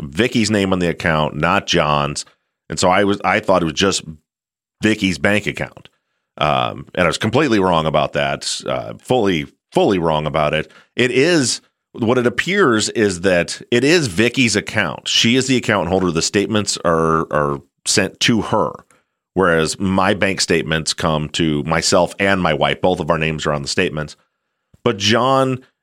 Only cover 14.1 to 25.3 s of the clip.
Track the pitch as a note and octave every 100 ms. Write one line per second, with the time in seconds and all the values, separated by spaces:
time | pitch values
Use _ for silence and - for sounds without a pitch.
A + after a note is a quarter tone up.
14.1 | E2+ A#2+ - A#2 G2+ - A2 F2 A1 -
15.1 | - A#2 C3 B2+ B2 - G2+ E2+ F#2+ F2+
16.1 | D#2 - G#2 G2+ G#2+ G2 - F2 E2 E2
17.1 | D#2+ - D2+ D2 C#2+ - _ - - F#2+
18.1 | - B2+ A2+ - A2 D2+ - - _ _
19.1 | _ _ F2 F#2 E2 D#2 - G2 F#2+ F#2
20.1 | G#2 G2 F2+ - F2 D2+ D#2+ D2+ - F2
21.1 | D#2 D2 - D#2+ D2 C#2 D#2+ - F#2+ E2+
22.1 | - G2 G2 E2+ D2+ D2 C#2 F#2 F2+ D#2
23.1 | D#2+ D#2+ D#2 D#2 D2 C#2 - F2 D#2 D2
24.1 | - _ _ _ _ _ _ A#2+ G#2 G2+
25.1 | A#2 B2+